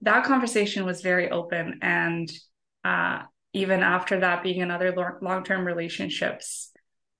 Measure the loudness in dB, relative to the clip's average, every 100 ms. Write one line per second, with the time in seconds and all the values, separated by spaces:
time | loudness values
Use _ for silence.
0 | 2 4 4 2 2 2 0 0 -2 -2
1 | 2 2 2 -2 -2 -4 -4 -4 0 2
2 | 2 -2 -4 -10 -20 _ _ _ -2 0
3 | 0 -2 -8 _ _ -4 2 4 4 2
4 | 2 2 2 2 0 0 -2 0 0 0
5 | -4 -4 -4 -2 -2 -2 -2 -2 -4 -4
6 | -6 -2 -2 -4 -10 -10 -12 -18 _ _
7 | _ _